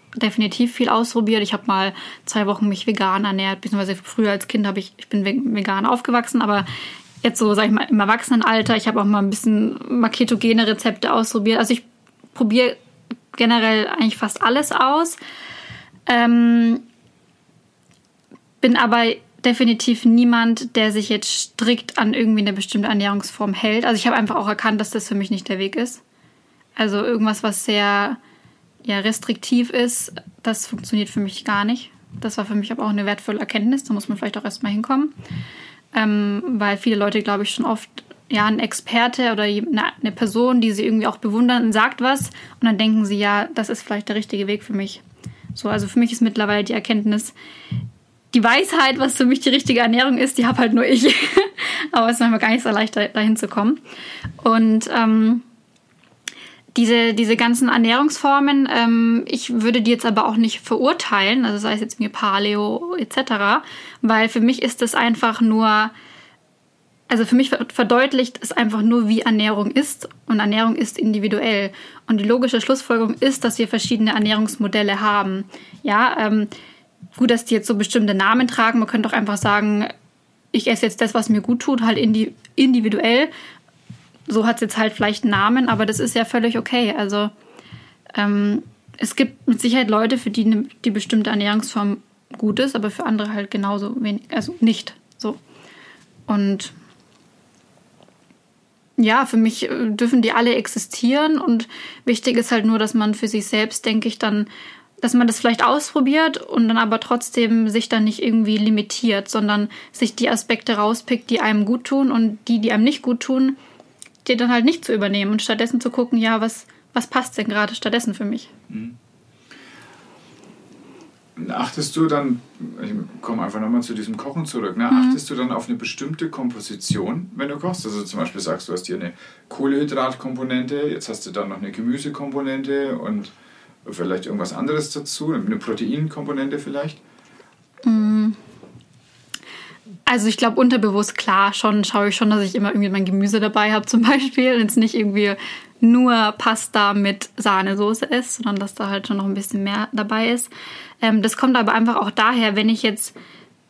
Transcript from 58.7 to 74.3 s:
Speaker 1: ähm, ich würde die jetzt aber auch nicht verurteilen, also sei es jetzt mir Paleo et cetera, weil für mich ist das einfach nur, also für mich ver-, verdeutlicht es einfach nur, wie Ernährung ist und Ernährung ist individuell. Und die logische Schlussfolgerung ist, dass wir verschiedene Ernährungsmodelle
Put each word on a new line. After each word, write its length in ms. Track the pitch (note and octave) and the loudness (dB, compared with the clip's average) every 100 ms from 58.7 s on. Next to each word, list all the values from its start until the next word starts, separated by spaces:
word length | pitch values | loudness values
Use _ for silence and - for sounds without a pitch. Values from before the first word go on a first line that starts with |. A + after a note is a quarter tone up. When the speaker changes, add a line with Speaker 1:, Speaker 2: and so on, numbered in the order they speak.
Speaker 1:
ähm, 520 | A#3 A#3 A#3 A#3 A#3 - | 2 2 4 4 2 0
ich 340 | A3+ - A#3 | -6 -4 -2
würde 220 | A3 A#3+ | 0 2
die 80 | A3 | 2
jetzt 160 | A#3+ A#3+ | 2 0
aber 220 | G#3 G#3+ | 0 0
auch 80 | A3 | 2
nicht 240 | A3+ - | 0 -2
verurteilen, 840 | - A3 C4 E4+ - G#3 G3 B3+ | -4 0 0 0 0 0 2 2
also 140 | A3+ G#3 | 0 -2
sei 140 | A3 | -2
es 60 | G#3+ | -4
jetzt 180 | A3 - | -4 -6
mir 120 | G#3 | -6
Paleo 840 | - G#3 G3 G3+ G#3 G#3 A#3 F4 F4+ | -4 -2 0 0 0 -2 -4 -6 -6
et 160 | A3+ | -4
cetera, 520 | - C4 G#3+ G3+ C4 - - - - | -4 -2 0 2 0 -2 -14 -18 -2
weil 260 | A3+ A3 A3 | 2 4 2
für 120 | A3+ | 2
mich 220 | A3+ B3+ | 2 2
ist 180 | B3+ - | -2 -2
das 140 | A#3 | -2
einfach 460 | A#3+ A#3 A3+ A#3 A3 | 0 0 2 0 2
nur, 500 | A3+ A3 A3 G#3+ G#3+ - - - - _ _ _ _ _ _ _ - | 2 4 4 4 0 -4 -20 -20 -20 _ _ _ _ _ _ _ -2
also 160 | A#3 | 0
für 100 | A3+ | 4
mich 160 | B3 C4+ | 4 4
ver-, 160 | - A#3+ | 0 -2
verdeutlicht 640 | - A#3 A#3+ C4+ C4+ B3 - | 0 2 4 4 2 -2 -4
es 120 | - | -6
einfach 300 | - A3+ G#3+ | -2 0 2
nur, 260 | G#3+ A#3+ G#3+ | 4 4 4
wie 140 | A3 | 2
Ernährung 500 | A3+ G#3+ G#3+ G#3 G#3 | 2 2 2 0 0
ist 360 | - D4+ - - - - | 0 0 -4 -10 -10 -2
und 120 | A3 | 0
Ernährung 380 | G#3 G#3+ A3+ - | 2 2 2 0
ist 200 | A3+ - | -4 -2
individuell. 760 | G#3+ G#3+ G3+ G#3 A3+ G3+ G3 - - - - | -2 0 0 0 0 0 -2 -8 -20 -10 -2
Und 120 | A3 | 0
die 60 | |
logische 360 | G#3 B3 B3 A#3 | 2 2 2 0
Schlussfolgerung 540 | A3+ C4 - A#3 A3 | 0 -2 0 0 0
ist, 280 | - C4+ C4+ | 0 0 0
dass 160 | A#3+ - | -2 0
wir 80 | A3 | -2
verschiedene 460 | A3+ - A3+ G#3+ | -2 -2 0 2
Ernährungsmodelle 880 | G#3+ G#3+ | 2 2